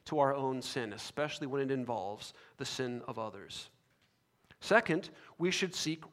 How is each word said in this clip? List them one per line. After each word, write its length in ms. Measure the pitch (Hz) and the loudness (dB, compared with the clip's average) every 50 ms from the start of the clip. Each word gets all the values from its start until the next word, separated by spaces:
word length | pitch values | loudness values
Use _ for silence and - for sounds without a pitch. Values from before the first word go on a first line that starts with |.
| _ | _
to 140 | - 156 147 | 0 4 4
our 140 | 139 135 139 | 6 6 4
own 280 | 139 135 131 131 127 | 4 2 0 0 -2
sin, 320 | 127 - - 135 117 104 101 | -4 -2 -2 -2 -2 -2 -4
especially 540 | 107 - - - 139 151 151 - - 156 | -8 -8 -6 -2 -2 -2 -2 -2 -4 -4
when 140 | 131 135 139 | -2 0 0
it 100 | 139 131 | 2 2
involves 640 | 135 131 123 120 117 107 92 98 104 113 - - - - - - - | 0 0 0 0 -2 -2 -2 -4 -6 -8 -10 -14 -16 -18 -20 -18 -10
the 80 | - 135 | -8 -6
sin 360 | - - - 127 123 120 120 - | -4 -2 -2 -2 -2 -2 -4 -6
of 120 | - 120 113 | -6 -6 -4
others. 500 | 110 107 101 101 90 - - - - - - _ _ _ _ _ _ _ _ _ _ _ _ _ _ - - - | -6 -6 -8 -10 -12 -12 -12 -12 -12 -14 -18 _ _ _ _ _ _ _ _ _ _ _ _ _ _ -20 -18 -8
Second, 500 | - - 196 226 220 - 160 180 - - - - - - - | 4 6 6 6 6 6 2 0 0 -4 -12 -20 -20 -18 -4
we 140 | - 165 185 | 0 0 2
should 240 | 180 - 196 180 - | 2 2 0 0 -2
seek 280 | - - 160 160 160 - - | -2 -2 -2 -2 -4 -8 -12